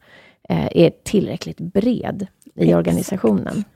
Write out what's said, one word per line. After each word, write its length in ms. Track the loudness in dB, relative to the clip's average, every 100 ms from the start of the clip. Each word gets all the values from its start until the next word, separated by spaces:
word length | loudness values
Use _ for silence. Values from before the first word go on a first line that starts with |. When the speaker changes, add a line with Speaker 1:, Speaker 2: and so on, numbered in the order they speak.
| _ -20 -20 _ -4
Speaker 1:
eh, 160 | -2 0 4
är 120 | 4 2
tillräckligt 560 | -2 -2 -2 -4 -10 -10
bred 680 | -4 0 0 -2 -4 -8 -10 _ -20 0
i 60 |
Speaker 2:
Exakt. 120 | 4 4
Speaker 1:
organisationen. 840 | 2 0 -2 -2 0 0 -2 -6 -8